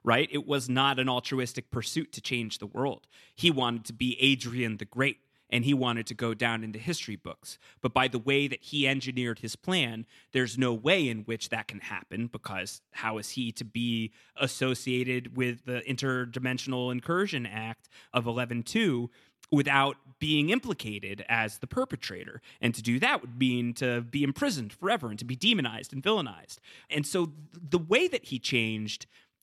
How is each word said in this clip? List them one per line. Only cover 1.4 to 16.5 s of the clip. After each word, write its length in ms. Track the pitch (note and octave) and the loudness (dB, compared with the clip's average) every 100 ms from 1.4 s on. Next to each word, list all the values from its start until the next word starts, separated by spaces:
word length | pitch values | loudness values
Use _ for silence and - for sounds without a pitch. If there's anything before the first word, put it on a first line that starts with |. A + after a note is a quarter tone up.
| B2 - - | -2 -6 -6
pursuit 420 | B2 G#2+ D#3 E3 | -6 -2 -4 -4
to 100 | - | -8
change 380 | - B2 A2 - | -4 -4 -4 -6
the 60 | G2+ | -8
world. 400 | - C3+ - _ - - | -4 -2 -4 _ -20 -20
He 160 | - F3 | 2 4
wanted 340 | C#3 A#2+ A#2 | 4 2 0
to 80 | - | -6
be 240 | A2+ B2 B2 | -2 -2 4
Adrian 560 | C3+ C3 A#2+ B2 A#2 G#2+ | 4 4 0 -2 -2 -2
the 80 | G2+ | -6
Great, 320 | A#2+ C3+ A#2 _ _ _ | -2 -2 -2 _ _ _
and 160 | A#2+ | 0
he 100 | A#2+ | 4
wanted 320 | C#3+ B2 A2+ G#2+ | 4 2 0 -4
to 60 | |
go 200 | A2+ A#2 | -4 -4
down 300 | G#2+ A#2 A2+ | 0 -2 -2
in 80 | A2 | -6
the 60 | G#2+ | -8
history 360 | B2+ E3 - | -6 -6 -6
books. 420 | G2+ F2 - - - - - | -10 -10 -14 -14 -18 -20 -6
But 140 | B2+ | 0
by 140 | B2+ C3 | 2 2
the 100 | A#2+ | 2
way 300 | A#2 C#3 C#3+ | 2 2 2
that 140 | C3+ | -2
he 260 | - D3+ C3+ | -4 0 2
engineered 500 | C3+ B2+ B2 A#2+ A2+ | 2 -2 -2 -2 -4
his 160 | A#2 | -8
plan, 500 | - - F#3 B2+ A2+ A#2 - _ | -8 -2 0 0 -4 -12 -18 _
there's 260 | C3 B2 A#2 | 0 0 2
no 160 | B2+ | 2
way 340 | A2+ B2+ F#3+ C#3 | 2 2 4 2
in 120 | A2 | -2
which 300 | G#2+ A2+ - | -4 -6 -4
that 180 | A2 - | -6 -6
can 100 | G#2 | -12
happen, 460 | - G2 - G2 A#2 | -10 -10 -6 -4 -4
because 540 | A#2 - F#2+ F#2 - _ | -6 -8 -6 -6 -10 _
how 280 | - A2+ A2 | -6 -4 -2
is 120 | G#2 | -4
he 220 | - A#2+ | -4 -4
to 120 | G#2+ | -4
be 460 | A#2 A#2 A#2+ A#2 A2 - - - | -6 -2 0 0 -2 -6 -20 -4
associated 1000 | C3+ - C3 B2+ - B2+ B2+ B2+ B2 B2 | -4 0 0 0 0 0 0 -2 -4 -2
with 280 | B2 A#2+ | -2 -2
the 180 | - B2 - | -6 -6 -4
Interdimensional 1040 | B2+ C#3 B2+ B2 B2 B2+ | -2 0 -2 -2 -4 -2